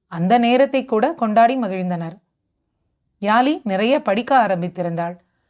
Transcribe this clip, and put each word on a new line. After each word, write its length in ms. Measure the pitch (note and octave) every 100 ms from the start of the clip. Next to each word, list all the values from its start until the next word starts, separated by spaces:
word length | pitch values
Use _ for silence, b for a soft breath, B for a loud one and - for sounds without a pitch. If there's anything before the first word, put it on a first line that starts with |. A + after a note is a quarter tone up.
| _
அந்த 300 | E3 F3+ A#3+
நேரத்தை 480 | A#3 B3+ C#4 C4+ C4
கூட 280 | G#3+ C4+
கொண்டாடி 440 | E4+ A3+ G#3+ A#3 C4
மகிழ்ந்தனர். 600 | G#3 F#3+ F3+ F3 E3 F#3+ _ _ _ _ _ _ _ _ _ _
யாலி 420 | G3+ A3+ C4 D#4
நிறைய 380 | G#3 F#3+ A3+ D4
படிக்க 440 | C4 G3+ A#3+ C4+ G#3
ஆரம்பித்திருந்தாள். 680 | F3+ F3 F#3 F3 E3 E3+ F3+ _ _